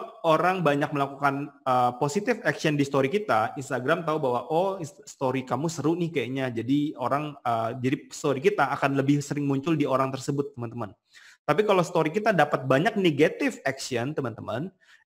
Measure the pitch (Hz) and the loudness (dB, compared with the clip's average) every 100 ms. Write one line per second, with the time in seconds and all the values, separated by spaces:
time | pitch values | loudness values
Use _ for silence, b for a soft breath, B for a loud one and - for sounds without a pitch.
0 | - - 170 160 175 190 151 143 147 147 | 0 -4 2 4 4 2 2 2 0 0
1 | 139 139 139 139 147 - 135 127 123 123 | -2 0 0 0 -6 -6 0 2 2 2
2 | 147 202 208 220 160 - 160 147 139 139 | 0 0 -2 -2 0 0 0 2 2 2
3 | 135 208 208 113 117 151 127 127 131 170 | 2 0 2 2 2 -4 -6 -4 0 0
4 | 160 156 135 120 - 160 196 190 156 - | 0 -2 0 -2 0 0 0 -2 -10 -14
5 | - - 131 131 127 127 165 160 139 175 | -20 -4 -2 -2 -2 -2 -2 -2 -2 0
6 | 165 143 117 135 131 113 113 143 147 120 | 0 -2 -4 -2 -4 -4 0 0 0 -4
7 | 120 139 151 143 123 113 113 127 127 131 | -2 -2 -2 -6 -2 -2 -2 -2 -2 -2
8 | - - 147 131 185 202 135 139 139 139 | -6 -4 -2 2 0 2 0 2 0 2
9 | 135 147 - 147 143 139 170 156 139 131 | 2 2 0 -4 0 0 0 0 2 2
10 | 135 131 - 143 143 - 117 120 107 - | 0 -2 -4 -4 -4 -6 -10 -8 -10 -12
11 | _ B B B - 147 214 185 165 170 | _ B B B -2 0 4 4 4 2
12 | 151 190 226 180 143 147 135 131 214 208 | 0 2 2 4 4 2 2 2 4 2
13 | 180 135 165 - 277 - 139 135 - 117 | 2 4 2 2 -4 -2 -6 -6 -4 -4
14 | 131 156 123 110 98 113 185 _ b b | -2 -4 -6 -8 -6 -6 -6 _ b b